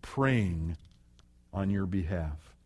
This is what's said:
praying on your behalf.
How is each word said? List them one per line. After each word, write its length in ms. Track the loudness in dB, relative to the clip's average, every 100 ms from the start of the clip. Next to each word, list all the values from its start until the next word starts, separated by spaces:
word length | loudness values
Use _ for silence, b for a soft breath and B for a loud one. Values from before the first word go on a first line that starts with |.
praying 760 | -8 0 4 4 2 0 -2 -6 -10 -20 -20 _ -20 _ _
on 180 | -4 0
your 160 | 0 0
behalf. 680 | -2 -2 -2 -2 -6 -12 -20